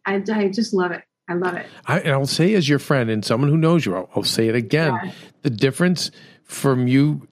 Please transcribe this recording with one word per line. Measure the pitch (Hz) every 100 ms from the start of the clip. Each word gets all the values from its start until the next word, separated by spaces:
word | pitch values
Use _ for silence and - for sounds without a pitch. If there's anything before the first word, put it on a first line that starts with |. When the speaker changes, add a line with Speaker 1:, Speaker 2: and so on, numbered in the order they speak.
| 190
Speaker 1:
I, | 196 190
I | 220 196
just | 208 220
love | 196 180
it. | 170 - _ -
I |
love | 175 180 -
it. | - - -
Speaker 2:
I, | 151
and | 160
I'll | 135 139
say | - 175
as | 208 143
your | 143
friend | - 139 113
and | 107
someone | - 120 143
who | 160
knows | 160 170
you, | 107
I'll, | 92 92 104
I'll |
say | - - 113
it |
again. | 120 113 151 160 120
Speaker 1:
Yeah. | 185 - - _
Speaker 2:
The | 147
difference | 107 135 - 180 165 - - - -
from | - - 143 127 123
you | 135 147 147 -